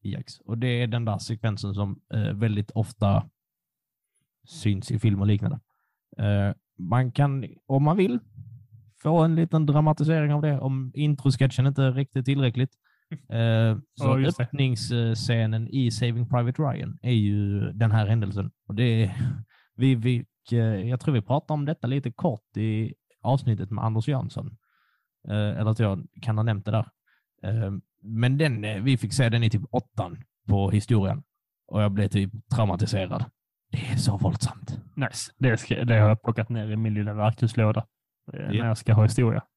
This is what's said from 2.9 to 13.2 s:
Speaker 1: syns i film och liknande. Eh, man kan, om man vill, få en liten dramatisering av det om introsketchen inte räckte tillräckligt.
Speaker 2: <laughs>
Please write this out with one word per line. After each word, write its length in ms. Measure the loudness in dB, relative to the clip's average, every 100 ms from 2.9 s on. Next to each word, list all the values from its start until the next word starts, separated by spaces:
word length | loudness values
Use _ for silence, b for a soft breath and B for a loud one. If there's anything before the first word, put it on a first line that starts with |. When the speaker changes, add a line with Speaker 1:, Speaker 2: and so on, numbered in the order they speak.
| 0 2 2 0 _ _ _ _ _ _ _ _ _ _ _ _
Speaker 1:
syns 440 | -4 -2 -2 -2
i 80 | 0
film 220 | 2 2
och 60 | 2
liknande. 320 | 2 0 -4 _ _ _ _ _ -4
Eh, 360 | 0 2 0 -4 _ -12
man 320 | -2 0 0
kan, 340 | 0 0 0 -8 -16 -2
om 180 | 0
man 140 | 2 2
vill, 220 | 0 0 -8 -20 -20 -20 -20 -20 _ _
få 180 | 0 4
en 120 | 4 2
liten 300 | 2 2 4
dramatisering 680 | 4 4 2 2 2 2
av 80 | 0
det 180 | 0 0
om 320 | -2 -4 -6 -2
introsketchen 720 | 0 2 0 2 0 2 0
inte 240 | 2 0
räckte 320 | 0 -2 -2
tillräckligt. 480 | 0 2 0 0 -4 _
Speaker 2:
<laughs> 40 | B B B -18